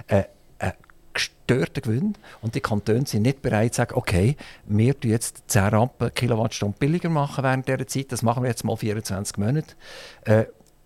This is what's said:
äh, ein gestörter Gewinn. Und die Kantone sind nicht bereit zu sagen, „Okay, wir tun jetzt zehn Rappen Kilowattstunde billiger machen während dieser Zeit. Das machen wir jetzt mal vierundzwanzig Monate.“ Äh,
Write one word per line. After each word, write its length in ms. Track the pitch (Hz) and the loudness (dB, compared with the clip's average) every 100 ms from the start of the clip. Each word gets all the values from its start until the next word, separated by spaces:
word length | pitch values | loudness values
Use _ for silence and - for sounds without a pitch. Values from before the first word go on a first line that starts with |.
| - | 0
äh, 180 | 101 - - _ - | 0 0 -8 _ -8
ein 140 | 101 - - - - | -6 -6 -14 -20 -10
gestörter 680 | - - _ - 123 165 143 | -6 -6 _ 0 0 0 -4
Gewinn. 340 | 120 113 208 208 - - | -2 -2 -2 -4 -12 -8
Und 140 | 113 | -6
die 60 | 143 | -4
Kantone 440 | - 107 - 113 - | -2 -2 2 0 0
sind 160 | 110 | 0
nicht 200 | 113 143 | 0 0
bereit 320 | 127 107 117 | 0 2 2
zu 40 | - | 0
sagen, 160 | 120 | -2
„Okay, 420 | - - 87 107 147 - - | -2 0 2 2 0 -6 -16
wir 340 | - 104 117 143 | -2 2 4 2
tun 120 | 117 | 0
jetzt 320 | 113 - - - | 0 -2 -10 0
zehn 160 | 101 | 2
Rappen 500 | 98 107 127 - 120 | 4 4 2 0 -4
Kilowattstunde 640 | - 120 113 113 - 104 98 | -2 0 0 0 -2 -4 0
billiger 320 | 143 175 175 | 0 0 0
machen 320 | 160 143 - | -2 -2 -2
während 240 | 131 131 131 | 0 0 0
dieser 200 | 131 131 | -4 -2
Zeit. 260 | 139 135 | -6 -4
Das 100 | 117 | -2
machen 220 | 113 120 | 0 0
wir 40 | 123 | 0
jetzt 160 | 117 | -2
mal 120 | 107 107 | -2 -2
vierundzwanzig 600 | 110 107 - 90 104 - | -2 -4 -4 -6 -6 -2
Monate.“ 360 | 104 151 151 - - - - - | 0 0 -2 -10 -20 -20 -20 -8
Äh, 200 | - 110 110 - _ _ | 2 4 2 -4 _ _